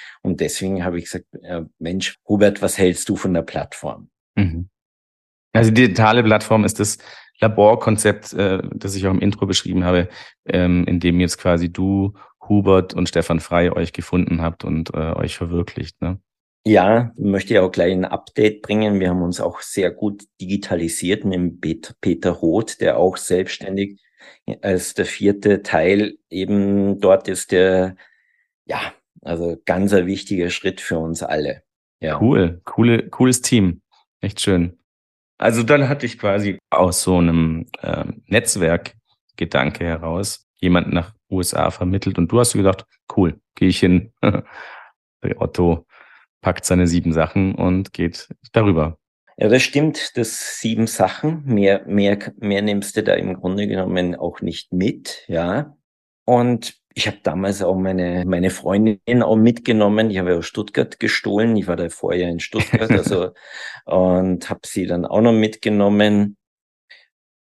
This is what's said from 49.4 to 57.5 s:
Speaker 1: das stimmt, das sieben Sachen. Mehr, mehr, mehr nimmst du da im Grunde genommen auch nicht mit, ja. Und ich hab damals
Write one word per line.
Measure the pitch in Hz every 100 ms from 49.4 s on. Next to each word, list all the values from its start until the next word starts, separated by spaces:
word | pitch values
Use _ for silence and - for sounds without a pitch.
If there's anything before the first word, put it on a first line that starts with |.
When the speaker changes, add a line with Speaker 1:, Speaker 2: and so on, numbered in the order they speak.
| 107
Speaker 1:
das | 123
stimmt, | 127 143 156 151 - -
das | 113 - - -
sieben | 113 113 113
Sachen. | - 92 - 151 160 139
Mehr, | 110 98 98 -
mehr, | 101 101 104 - -
mehr | 104 101
nimmst | 104 101 98 -
du |
da | 107
im | - - 95
Grunde | 90 98 104
genommen | 98 92 92 90 87
auch | 87 -
nicht | - 82 -
mit, | 90 98 - - - -
ja. | 85 85 110 151 _ _ _ _ _ -
Und | 123 123 120 - - _
ich | - -
hab | -
damals | - 80 98